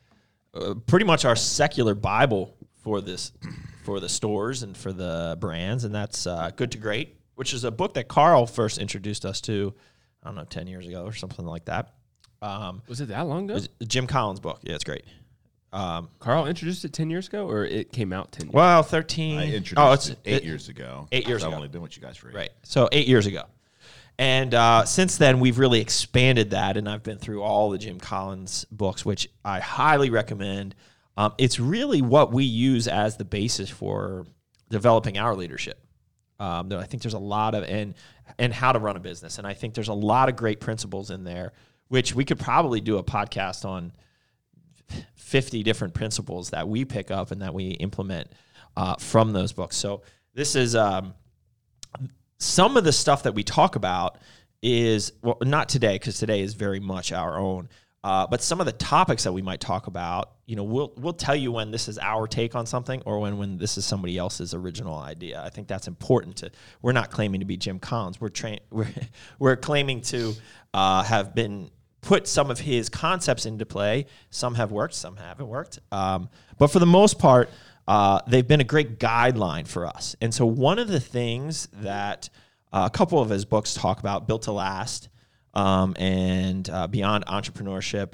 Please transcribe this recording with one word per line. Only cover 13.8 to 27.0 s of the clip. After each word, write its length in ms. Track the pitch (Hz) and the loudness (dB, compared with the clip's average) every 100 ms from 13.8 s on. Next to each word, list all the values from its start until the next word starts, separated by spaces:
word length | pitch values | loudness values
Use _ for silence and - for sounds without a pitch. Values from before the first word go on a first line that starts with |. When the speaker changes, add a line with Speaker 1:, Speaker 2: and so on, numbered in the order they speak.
Speaker 1:
a 40 | 113 | -4
Jim 200 | 127 127 | -2 0
Collins 340 | 135 110 95 | 0 -2 -4
book. 200 | 82 - | -8 -10
Yeah, 140 | - 82 | -8 -8
it's 80 | |
great. 220 | - - - - _ _ _ _ _ | -8 -10 -12 -20 _ _ _ _ _
Um, 360 | 95 92 82 85 - | -8 -6 -6 -10 -8
Speaker 2:
Carl 260 | - 143 147 | 0 0 0
introduced 400 | 170 165 180 160 | -4 -6 -6 -6
it 80 | |
ten 160 | - 160 | -4 -4
years 180 | 170 185 | -4 -6
ago, 220 | 208 202 | -8 -4
or 160 | 107 101 | -2 -2
it 260 | 107 - | -4 -6
came 220 | - 98 | -4 -4
out 180 | 92 - | -4 -8
ten 160 | - 78 | -10 0
years 60 | |
Speaker 1:
Well, 260 | 139 180 170 | 6 8 8
Speaker 2:
ago? 60 | 151 | 6
Speaker 1:
thirteen. 520 | 160 165 - 156 151 | 0 -2 -4 -4 -2
Speaker 3:
I 60 | 151 | -2
introduced 320 | 110 - - | -4 0 6
Speaker 1:
Oh, 140 | 143 | 8
it's 160 | 139 147 | 8 2
Speaker 3:
it 100 | - - | -8 -2
eight 100 | 120 | -2
Speaker 1:
it 60 | |
Speaker 3:
years 260 | 80 76 - | -2 -8 -10
ago, 380 | 73 64 65 73 | -14 -14 -14 -4
Speaker 1:
eight 160 | 127 120 | -2 -2
years 140 | 117 | -2
Speaker 3:
'cause 40 | 80 | -4
I've 40 | |
Speaker 1:
ago. 80 | 80 | -6
Speaker 3:
only 100 | 73 | -8
been 120 | 85 | -12
with 160 | 82 - | -14 -16
you 60 | |
guys 140 | 67 - | -18 -20
for 120 | - | -14
eight. 60 | 101 | -12
Speaker 1:
Right. 160 | - - | -12 -12
So 240 | - 147 120 | -2 2 4
eight 160 | 147 127 | 6 8
years 180 | 127 101 | 6 6
ago. 180 | 87 - _ _ _ - - - - | -2 -10 _ _ _ -20 -20 -12 -2
And, 360 | 135 131 131 | 2 2 4
uh, 320 | 117 117 113 104 | 6 8 8 6
since 320 | - 185 - | 2 2 6
then, 220 | 147 127 | 6 8
we've 200 | 127 120 | 6 6
really 220 | 131 117 | 6 6
expanded 720 | 107 - - 123 127 123 104 | 2 -2 2 4 6 6 4
that, 260 | 98 98 98 | 0 0 -2
and 100 | 104 | -4
I've 160 | 104 | -6